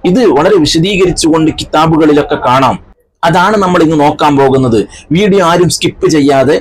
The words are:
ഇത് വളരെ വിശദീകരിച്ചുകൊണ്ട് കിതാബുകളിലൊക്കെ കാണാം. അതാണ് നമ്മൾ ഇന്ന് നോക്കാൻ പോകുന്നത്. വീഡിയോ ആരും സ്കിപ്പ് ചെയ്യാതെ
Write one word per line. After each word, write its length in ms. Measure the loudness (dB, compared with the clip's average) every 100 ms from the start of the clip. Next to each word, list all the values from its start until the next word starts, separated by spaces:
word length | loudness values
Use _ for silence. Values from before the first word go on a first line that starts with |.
| 0
ഇത് 100 | 0 2 2
വളരെ 220 | 2 0
വിശദീകരിച്ചുകൊണ്ട് 840 | 0 -2 -2 0 -2 0 -2 0 0 -4
കിതാബുകളിലൊക്കെ 760 | -6 -2 0 0 2 0 0 -4 -2
കാണാം. 300 | 0 0 -4 -10 _ _ _ -2
അതാണ് 280 | 0 0 0
നമ്മൾ 160 | 0 0 0
ഇന്ന് 120 | 2
നോക്കാൻ 280 | 0 0 0 2
പോകുന്നത്. 380 | 2 2 0 0 -4 -10 -4 -2
വീഡിയോ 260 | 0 2 2
ആരും 200 | 2 0 -2
സ്കിപ്പ് 320 | -6 -4 -2
ചെയ്യാതെ 420 | 0 2 2 2 -2